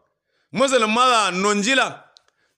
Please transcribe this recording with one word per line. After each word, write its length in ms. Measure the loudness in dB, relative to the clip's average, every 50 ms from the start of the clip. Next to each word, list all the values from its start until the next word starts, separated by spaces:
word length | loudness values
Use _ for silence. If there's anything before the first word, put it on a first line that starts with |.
| _ _ _ _ _ _ _ _ _ _
Muslim 380 | -4 -2 0 0 2 0 0 0
mada 380 | 0 2 2 2 2 2 0 -2
nonji 440 | -2 -2 -2 0 0 -2 -2 0 0
la. 300 | 0 -2 -2 -6 -12 -20 _ _ _ _ _ _ _ _ _ _